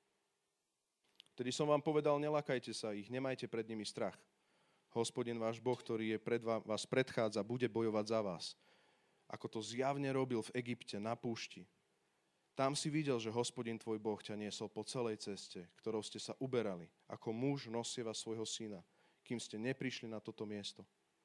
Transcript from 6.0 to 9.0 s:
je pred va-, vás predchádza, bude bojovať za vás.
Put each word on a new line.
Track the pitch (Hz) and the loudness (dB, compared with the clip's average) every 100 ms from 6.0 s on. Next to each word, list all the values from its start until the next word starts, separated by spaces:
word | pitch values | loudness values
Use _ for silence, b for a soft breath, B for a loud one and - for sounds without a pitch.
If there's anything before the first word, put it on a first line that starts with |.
| 110 110 | 2 0
je | |
pred | - 117 | 2 0
va-, | 113 113 104 | 2 0 2
vás | 107 | -2
predchádza, | - 127 127 - 113 107 101 | 2 4 4 4 2 2 0
bude | 120 123 | 2 2
bojovať | 110 113 107 104 | 4 4 4 4
za | 113 104 | 2 2
vás. | 85 - - b b b b | -2 -6 -10 b b b b